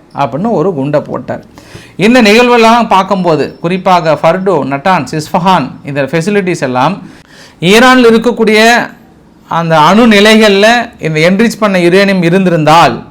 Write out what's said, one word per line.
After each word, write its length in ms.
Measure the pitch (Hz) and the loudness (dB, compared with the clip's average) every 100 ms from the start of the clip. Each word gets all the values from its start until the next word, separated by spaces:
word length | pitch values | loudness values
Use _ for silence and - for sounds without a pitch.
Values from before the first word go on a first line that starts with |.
| _ 135 | _ -8
அப்படின்னு 360 | 139 139 214 | -6 -4 -4
ஒரு 220 | 202 170 | -2 -2
குண்டை 260 | 135 139 147 | -4 -4 -4
போட்டார். 460 | - 123 123 120 - - - - - - | -4 -10 -10 -12 -12 -20 -20 -20 -20 -4
இந்த 260 | 196 254 | 0 2
நிகழ்வெல்லாம் 680 | 220 220 247 240 226 233 226 | 2 2 2 4 4 2 2
பார்க்கும்போது, 720 | 190 190 196 175 156 - - | 0 0 -2 -2 -2 -4 -6
குறிப்பாக 580 | 170 185 185 180 160 147 | -6 -4 0 0 0 0
ஃபர்டோ, 420 | 160 180 190 170 | 0 -2 -2 -2
நட்டான்ஸ், 440 | 135 139 190 180 127 | -2 -6 -2 -2 -4
இஸ்ஃபஹான், 600 | 156 151 185 180 180 123 - 139 | -8 -6 -4 0 -2 -2 -10 -10
இந்த 160 | 143 | -6
ஃபெசிலிட்டிஸ் 600 | 135 165 165 208 185 165 | -4 -4 -2 -2 -2 -4
எல்லாம் 400 | 135 123 139 202 - - - - - _ | -4 -2 -2 -4 -12 -20 -20 -20 -20 _
ஈரானில் 460 | 165 214 254 254 233 | 0 2 4 4 4
இருக்கக்கூடிய 840 | 226 233 226 220 214 226 240 - - - _ _ _ - | 2 0 -2 0 2 2 0 -2 -12 -20 _ _ _ -8
அந்த 320 | 160 165 160 | -6 0 2
அணு 280 | 151 202 240 | 4 4 4
நிலைகள்ல 840 | 208 208 220 220 196 214 240 233 - | 4 4 4 2 2 2 0 -4 -8
இந்த 200 | 160 156 | -6 0
என்ரிச் 400 | 165 190 - - | 0 2 -2 0
பண்ண 180 | 214 185 | -2 0
யுரேனியம் 460 | 170 185 196 196 | 2 2 2 0
இருந்திருந்தால், 800 | 170 185 185 170 151 165 151 113 - | 0 0 0 0 2 2 2 -2 -12